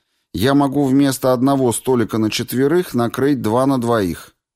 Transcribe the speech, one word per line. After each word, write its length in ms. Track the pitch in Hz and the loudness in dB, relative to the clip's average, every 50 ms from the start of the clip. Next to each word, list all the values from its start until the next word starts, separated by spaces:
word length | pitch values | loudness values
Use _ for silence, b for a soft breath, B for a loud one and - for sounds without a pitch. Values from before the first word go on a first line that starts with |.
| _ _ _ _ _ _ - | _ _ _ _ _ _ -6
"Я 200 | 82 101 135 139 | -2 0 2 2
могу 320 | 143 143 139 131 143 143 | 2 2 2 0 0 0
вместо 480 | 131 131 139 143 139 131 - - 131 127 | 2 2 2 2 2 0 0 0 0 0
одного 400 | 120 127 139 139 135 131 120 110 | 2 2 0 2 2 0 0 -2
столика 460 | - - - 131 120 110 - - 110 | -2 -2 0 0 0 0 0 -2 -2
на 100 | 110 107 | -2 -2
четверых 640 | - - 120 - - 123 135 143 165 180 180 - - | -2 -4 -6 -4 -2 0 0 2 2 0 -2 -2 -2
накрыть 480 | 120 120 113 - - 131 143 147 123 | -2 -2 -2 -2 0 0 0 0 0
два 240 | 104 107 110 123 131 | 0 0 0 0 2
на 140 | 139 139 127 | 0 0 0
двоих". 560 | 117 117 117 113 98 87 78 - - - - _ _ _ _ | 0 0 0 0 0 -2 -4 -8 -12 -20 -20 _ _ _ _